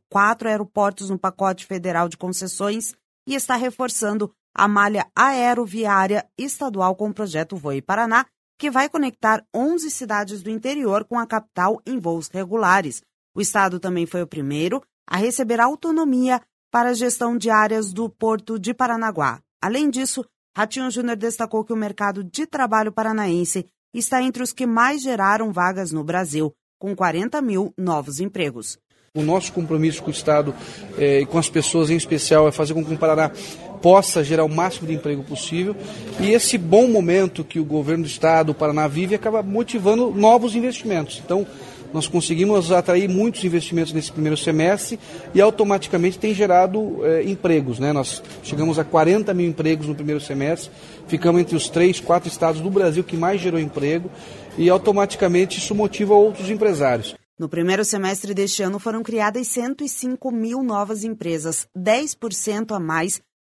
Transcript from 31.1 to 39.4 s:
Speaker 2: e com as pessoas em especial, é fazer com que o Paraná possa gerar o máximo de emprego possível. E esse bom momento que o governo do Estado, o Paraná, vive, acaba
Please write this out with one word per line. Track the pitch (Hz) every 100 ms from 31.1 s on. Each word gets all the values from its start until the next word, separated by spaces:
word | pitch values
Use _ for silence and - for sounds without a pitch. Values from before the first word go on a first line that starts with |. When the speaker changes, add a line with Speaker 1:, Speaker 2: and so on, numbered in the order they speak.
| 139
Speaker 2:
e | 135
com | 165
as | 156
pessoas | 165 143 165 156
em | 165
especial, | - 156 - 156 156
é |
fazer | 143 151
com | 160
que | 156
o | 156
Paraná | 160 156 151 - - - - -
possa | 170 190 190 170
gerar | 143 160
o | 156
máximo | 160 180 - 160
de |
emprego | 156 151 143
possível. | 135 143 - 160 185 202 - - - -
E | 196
esse | 233 - 233
bom | 170 196 247
momento | 220 170 185 190 -
que | 151 165
o |
governo | 151 156 143 165
do | 156
Estado, | - 160 160 156
o |
Paraná, | 147 151 151 151
vive, | 147 180
acaba | 208 220 220